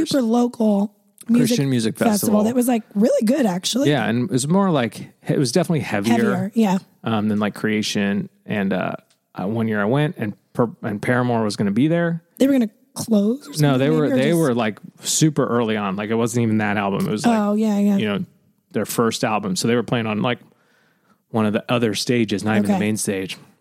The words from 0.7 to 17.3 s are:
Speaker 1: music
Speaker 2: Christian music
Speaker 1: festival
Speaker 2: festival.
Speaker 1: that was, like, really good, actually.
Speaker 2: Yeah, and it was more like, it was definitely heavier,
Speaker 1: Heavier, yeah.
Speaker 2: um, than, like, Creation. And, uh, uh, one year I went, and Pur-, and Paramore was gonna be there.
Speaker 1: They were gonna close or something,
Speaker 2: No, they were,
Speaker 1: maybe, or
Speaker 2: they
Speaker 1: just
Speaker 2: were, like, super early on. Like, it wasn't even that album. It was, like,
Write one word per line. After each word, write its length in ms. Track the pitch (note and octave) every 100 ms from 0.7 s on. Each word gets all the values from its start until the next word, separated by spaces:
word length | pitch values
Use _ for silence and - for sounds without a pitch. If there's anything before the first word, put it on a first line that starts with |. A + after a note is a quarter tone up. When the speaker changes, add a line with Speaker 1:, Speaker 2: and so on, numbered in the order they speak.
| G3+ G#3 _ _ - -
Speaker 1:
music 300 | A#3 A3+ A#3
Speaker 2:
Christian 140 | C#3
music 260 | B2 A2 -
Speaker 1:
festival 160 | A3+
Speaker 2:
festival. 320 | G#3 A3 G#3
Speaker 1:
that 100 | G#3+
was, 140 | B3+ A#3+
like, 140 | A#3 -
really 300 | G3+ A3+ C#5+
good, 220 | A3 D4+ A3+
actually. 420 | F3+ - A#3+ C#4
Speaker 2:
Yeah, 160 | C#3+ G#2+
and 180 | A#2+ B2
it 20 |
was 160 | C3 C#3+
more 240 | F#3+ G3
like, 380 | D3 A#2 - - _ -
it 120 | D3+
was 140 | B2+
definitely 280 | F#3 E3 D#3
heavier, 320 | - - -
Speaker 1:
Heavier, 400 | A#3 G#3+ F#3 F#3+
yeah. 240 | A#3 G#3 F#3+ - _
Speaker 2:
um, 260 | - A2 G#2+
than, 100 | G#2
like, 160 | G#2
Creation. 760 | - A2 G#2 G#2 G#2+ G2+ G2+ F2+ _
And, 300 | - G#2 G2
uh, 220 | F#2 F2 - _ _ _ -
uh, 60 | F#2+
one 220 | A2+ A2+
year 120 | G#2+
I 60 | G#2
went, 300 | C#3 D3+ -
and 160 | G#2 - _
Pur-, 240 | - A#2 -
and 180 | A2+ G#2
Paramore 440 | - B2 B2 A#2
was 120 | G#2+ G2+
gonna 140 | G2+
be 180 | G#2 D3+
there. 340 | E3+ E3+ E3+ - -
Speaker 1:
They 100 | C4+
were 60 |
gonna 160 | C4+ G#3+ - _
close 480 | - - G#3+ G#3 C4+
or 40 | -
something, 80 | D#3
Speaker 2:
No, 160 | D3 C3
they 100 | C#4
were, 140 | -
Speaker 1:
maybe, 100 | C#3+
or 40 | C4
Speaker 2:
they 140 | C#3+
Speaker 1:
just 60 | E3+
Speaker 2:
were, 160 | D3+
like, 260 | A#2+ A2 G2 - -
super 460 | - - D#3 C#3+ A#2+
early 320 | A#2 A2 A2
on. 180 | G#2 F#2+
Like, 140 | G#2+
it 40 | A2+
wasn't 260 | A#2 A#2+
even 160 | A2+ A2
that 180 | G#2 G#2
album. 320 | G2+ G2 G2
It 20 |
was, 140 | G#2+
like, 140 | A#3+